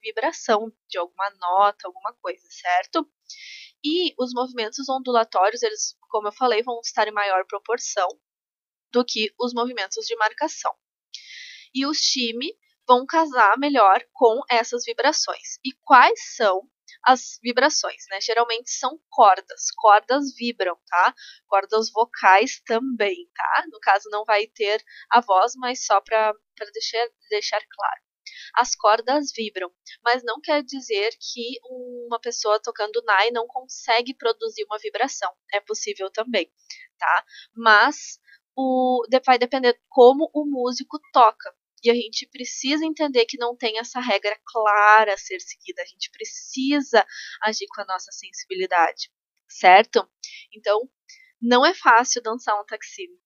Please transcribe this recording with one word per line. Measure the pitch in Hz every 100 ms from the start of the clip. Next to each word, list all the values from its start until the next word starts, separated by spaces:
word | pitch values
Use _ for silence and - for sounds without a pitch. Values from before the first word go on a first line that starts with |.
vibração | 226 220 285 - - 214 220 _ -
de | 185
alguma | 175 - 196
nota, | - 180 185 202 - 185
alguma | 185 214 -
coisa, | 185 180 _
certo? | - 180 180 - 330 311 _ _ - - - - _
E | 294 339 349 -
os | 247
movimentos | 247 254 247 214 269 269
ondulatórios, | 262 254 240 226 190 196 233
eles, | 226 214 - _ -
como | 214 208
eu |
falei, | - 254 220
vão | 247 233
estar | - - 214
em |
maior | 208 202 185 190
proporção | 208 - 233 - 202 185 - _ _ _ _ _ _ _
do | 240
que | 247 220 214 -
os | 240
movimentos | 240 240 240 190 - 220
de | 466
marcação. | 214 - 311 - - - _ _ _ - - - - - - 254
E | 277
os | 302
shime | - 262 233 233 302 - _ _ -
vão | 247 269
casar | 330 320 254 214 285
melhor | 294 269 196 202 -
com | - 233 233 -
essas | 233 240 240 233
vibrações. | 226 285 311 - - - - 262
E | -
quais | - 254 311 453 - -
são | 208 185 - _ _ - 247
as | 254 - -
vibrações, | 240 240 294 302 - - -
né? | 294
Geralmente | 233 226 240 226 247
são | - 262 320 _
cordas. | - 208 185 - - - -
Cordas | 214 208 - 269 277 -
vibram, | 240 233 180 170 -
tá? | 175 220 - - - -
Cordas | 196 196 220 226
vocais | 214 233 - 208 190 262 - -
também, | 226 262 233 202 175 -
tá? | - - - 320
No | -
caso, | - 196 208
não | 208 220
vai | 208 220
ter | - 202 214 _ - -
a | 233
voz, | 240 185 233 262
mas | 247 254 -
só | 196
pra, | - 220 220 214 _ -
pra | 208
deixar, | 220 - 226 233 _ -
deixar | 214 - 214 -
claro. | - - - _ _ - - - -
As | 247 -
cordas | 208 226 240 294 277
vibram, | - 214 185 180 _ - -
mas | 240 247
não | 240 269
quer | 330 294
dizer | 254 269 247 202 214
que | - - 247 233 262 254 254 247 247 240
uma | 233
pessoa | 240 233 214 214
tocando | 240 - 214 214
nai | 233 196 226
não | 233 233
consegue | 262 262 - - 233 247 -
produzir | 233 - 440 214 208
uma | 214
vibração. | 214 - 240 - 185 _ -
É | 202
possível | - - 214 202 190
também, | - 240 208 165 _ _ - - -
tá? | - 180 - - - 226
Mas | 226 208 247 302 - - _ _ _ -
o, | 262 254 254 254 233
de-, | 254
vai | - 247
depender | 240 262 247 - _
como | - 247 277 320
o | 294
músico | 294 262 247 247 269 302 _
toca. | - 220 - 202 _ _ _
E | 233
a |
gente | 240 220 - -
precisa | 277 247 - 262 302 320
entender | 311 294 247 226
que | -
não | 240 240
tem | 226 220
essa | 240 254
regra | 247 202 208 214
clara | - 233 214 208 208 214 214
a | 196
ser | - 185
seguida. | - - - 175
A | 175
gente | - -
precisa | - 220 - - 262 262 285 262 220 - - - -
agir | 214 220 202
com | -
a | 196
nossa | 185 -
sensibilidade, | - 185 - - 185 185 180 165 - - _ _ _ _
certo? | - 185 190 220 226 - _ - - -
Então, | 214 214 214 262 _ _ - _ -
não | 233 247 302
é |
fácil | 370 - 170 254 240
dançar | 226 247 - 208
um | -
taksim. | - - - 175 180